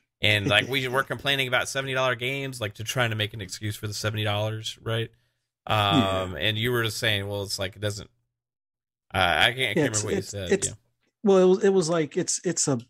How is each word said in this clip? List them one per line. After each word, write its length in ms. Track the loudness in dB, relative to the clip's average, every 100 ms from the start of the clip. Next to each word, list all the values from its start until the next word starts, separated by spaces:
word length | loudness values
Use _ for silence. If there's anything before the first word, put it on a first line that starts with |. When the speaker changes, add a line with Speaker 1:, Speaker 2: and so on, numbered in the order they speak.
| _ _
Speaker 1:
and, 240 | 0 2 4
like, 200 | 2 2
we 200 | -2 0
were 140 | 0
Speaker 2:
<laughs> 120 | -2
Speaker 1:
complaining 340 | -2 -2 0 0
about 200 | 0 -2
seventy 240 | -4 -4
dollar 220 | 0 0
games, 460 | 0 -4 -4 -6 -6
like, 140 | -6
to 100 | -6
trying 260 | -6 -2 0
to 60 | 0
make 180 | -4
an 80 | -6
excuse 340 | -10 -8 -8 -6
for 100 | -8
the 80 |
seventy 300 | -4 -4 -2
dollars, 540 | -2 -2 -2 -4 -8 -8
right? 280 | -4 -4 -4 _ _ _ _ _ -2
Speaker 2:
Yeah. 540 | 2 4 4 2 0
Speaker 1:
Um, 140 | -4 -2
and 200 | -2 0
you 160 | 0
were 100 | 0
just 120 | -2 -2
saying, 300 | -2 0 -2
well, 140 | -6
it's 160 | -6 -6
like, 180 | -6 -6
it 40 |
doesn't, 300 | -6 -6 -12 _ _ _ _ _ _ _ _ _ _
uh, 40 | 2
I 340 | 4 4 4
can't, 60 | 2
I 160 | 0
can't 20 | 2
Speaker 2:
Yeah, 60 |
Speaker 1:
remember 120 | 0 0
Speaker 2:
it's, 80 |
Speaker 1:
what 80 | -2
you 60 | -4
Speaker 2:
it's, 100 | -4
Speaker 1:
said, 240 | -8 -2
Speaker 2:
it's, 140 | 0 -2
Speaker 1:
yeah. 60 | -8 _ _ _ _
Speaker 2:
well, 160 | 4 8
it 80 | 8
was, 180 | 6
it 60 | 4
was 180 | 4 2
like, 280 | 0 0 -2
it's, 220 | -2 -2
it's 240 | -2 -2 0
a 100 | 0